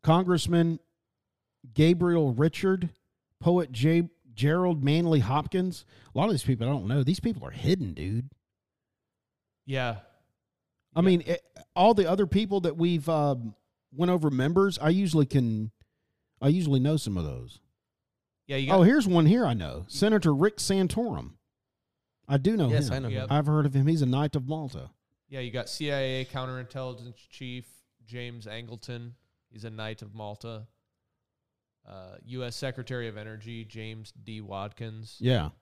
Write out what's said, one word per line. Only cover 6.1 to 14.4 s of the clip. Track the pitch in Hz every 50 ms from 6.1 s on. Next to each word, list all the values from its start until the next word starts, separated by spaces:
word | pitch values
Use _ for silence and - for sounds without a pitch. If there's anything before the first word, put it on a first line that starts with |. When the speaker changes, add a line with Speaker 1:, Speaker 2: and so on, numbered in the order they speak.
| -
Speaker 1:
A |
lot | 127 175
of | 226
these | 202 123 -
people | - 131 113 117
I | 127
don't | 143 135 131
know. | 104 131 147 131
These | 135 196 -
people | - 233 220 - -
are | -
hidden, | - - - - 190 190 175 143 -
dude. | - 76 92 104 117 127 139 _ _ _ _ _ _ _ _ _ _ _ _ _ _ _ _ _ _ _ _ _ _ _ _ _ _ _
Speaker 2:
Yeah. | 139 135 131 127 120 110 98 - _ _ _ _ _ _ _ _ _ _ _ _ _ _ _ _ _ _
Speaker 1:
I | 165
Speaker 2:
Yeah. | 175
Speaker 1:
mean, | 190 180 175 151
it, | - 175 - _ _ _ - - _ _
all | 175 185 220 233
the | 202 190 160
other | 185 190 202
people | 156 - 196 220 190 196 196
that | 175 170 147
we've, | 165 170 175 175 165 139 160
um, | 160 151 147 143 135 123 117 110 104 _ _ _ _ _ _ _
went | - 135 175 180
over | 180 170 156 151
members, | 135 127